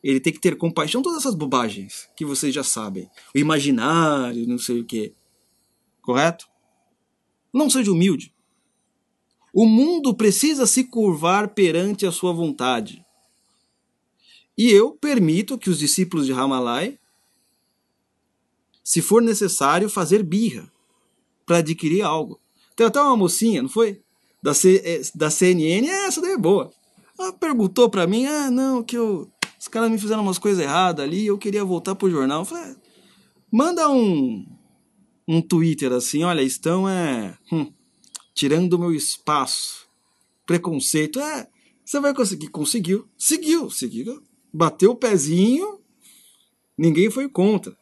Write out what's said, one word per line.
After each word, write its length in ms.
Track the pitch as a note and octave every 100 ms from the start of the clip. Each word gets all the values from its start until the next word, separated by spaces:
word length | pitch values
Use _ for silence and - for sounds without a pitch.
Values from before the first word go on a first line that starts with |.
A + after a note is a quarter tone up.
Ele 160 | C#3+ C3+
tem 140 | E3
que 80 | D#3+
ter 160 | F3+ D3+
compaixão, 440 | E3+ E3 D3+ A#3+
todas 180 | C#4 E4
essas 160 | C4+ F#3
bobagens 760 | D3 C3 A#2 G#2 G2 - - -
que 80 | D3+
vocês 280 | C3+ D3
já 100 | C#3 C3
sabem. 440 | - G#2+ F#2+ F2 - -
O 60 | C#3
imaginário, 1040 | D3 D#3 C#3 B2 B2+ E3 D#3+ C#3+ B2 A#2+ A#2+
não 120 | A#2+
sei 240 | - A#2+
o 40 | A#2
quê. 280 | A2+ G#2 _ _ _ _ _ _ _ _ _
Correto? 480 | - B2 D#3+ E3+ - _ _ _ _ _ _ _ _ _ _
Não 160 | B3 D4
seja 240 | C4 G3+
humilde. 400 | E3+ F#3+ D3+ - _ _ _ _ _ _ _ _ _ _ _ _
O 120 | F#3 A3+
mundo 480 | A3 D4 F4 C#4
precisa 520 | G#3 A3 F#3+ D4 C#4+ A#3+
se 180 | -
curvar 680 | B3+ A#3 G#3+ D#3 E3 F#3+ G#3
perante 520 | G#3+ F#3 D#3+ G3 G3+ F#3+
a 60 |
sua 220 | E3+ F#3
vontade. 720 | E3+ E3 C3+ B2+ A#2+ G#2 - _ _ _ _ _ _ _ _ _ _ _ _ _ - _ -
E 120 | A#3
eu 200 | G3+ A#3+
permito 680 | - D4 C4 E3 E3 A3 E3+
que 120 | -
os 100 | D#3
discípulos 460 | D3 - F3+ E3+ C3+
de 60 |
Ramalai, 680 | C3 C3+ C3 A#2+ A#2+ G3+ C#4+ _ _ _ _ _ _ _ _ _ _ _ _ _ _ _ _ _ _
se 200 | - E3+
for 200 | - A3
necessário, 680 | A#3 G#3 G3 - C#3 E3 G#3
fazer 340 | G3 D#3+ G3+
birra 480 | F3+ F#3 A3+ A2+ - _ _ _ _ _ _ _ -
pra 120 | E3+
adquirir 440 | D#3 E3 D#3+ F3
algo. 380 | C#3+ D#3+ D3+ - _ _ _
Tem 120 | - A3+
até 140 | C4+
uma 160 | C#4+ A#3+
mocinha, 440 | F3+ - A3+ F#3+
não 60 | C3
foi? 340 | A3 A3+ G3+ _ _ _ _
Da 120 | -
C-, 280 | D3 F#3 F#3+
eh, 180 | F#3 E3 C3
da 160 | - D3+
C 180 | D3+ F3+
N 160 | F3+ D#3
N, 220 | F#3 C#4+
é, 160 | F#4+ G4
essa 160 | F#4
daí 100 | F4+
é 60 | F#4+
boa. 340 | E3 G3 C3 _ _ _ _ -
Ela 140 | F#4
perguntou 560 | F#4 E4 B3+ F#3+ F#3 A#3+
pra 180 | G3+ E3+
mim, 180 | G#3+ C4
"Ah, 240 | D4+ C#4
não, 320 | B3 C4+ C4
que 160 | A#3 A#3+
eu, 320 | A3+ F#3 - _ - _
os 80 | -
caras 240 | A3+ A3+
me 60 | A3+
fizeram 240 | G#3 A3
umas 160 | G3+ F#3
coisas 260 | G#3 G3
erradas 400 | C#3+ D#3 F#3 D#3
ali, 220 | C#3+ F3+ G#3+
eu 120 | G3+
queria 260 | G#3 G#3 G3
voltar 300 | F3 F3+ F#3+
pro 140 | G3
jornal." 320 | D#3+ C3+ D3+
Eu 40 | F3
falei, 260 | E4+ D4+
"É, 40 | - _ _ _ _ _ _ _
manda 380 | A3 D#4 F4 D4+
um, 560 | C4+ A3 D#3+ C3 G#2+ - - _ _ _ _ _ _ -
um 140 | E3
Twitter 500 | D#3+ E3+ E3 D3 C3
assim, 320 | B2 B2 C#3+
olha, 180 | F3 E3
estão, 460 | C3+ - D#3 F3+ F#3+
é, 500 | F#3 E3 B2 G2+ E2+ _
hum, 220 | E3 C#3+ _ _ _ _ - _
tirando 400 | - C#3 D#3 F3+
o 60 | F3
meu 140 | E3+
espaço, 960 | D#3 - - - D3+ - - - - - _ _ _ _ _ -
preconceito." 760 | E3+ F3 D3+ - D#3 D3+ F#3+
É, 300 | D4 D4 - _ _ _
você 160 | - C#4+
vai 140 | C#4+
conseguir. 340 | C#4 G#3+ F3 D#3
Conseguiu. 600 | D#3+ D3 A#3+ E3+ G3+ - _
Seguiu, 520 | - D#4+ D#4 E4 C#4
seguiu. 540 | - A#2+ A2+ F#3 D4 _ _ _ D#3
Bateu 340 | D#3+ D3+ F#3+
o 40 | A#3+
pezinho, 840 | B3 G3 C#3+ E3+ G#3 C4+ G4+ G4+ _ _ _ - _ _ _ _ _ -
ninguém 340 | E3 D#3 G#3
foi 160 | A#3+ C#4
contra. 500 | G#3+ F#3+ G#3 - -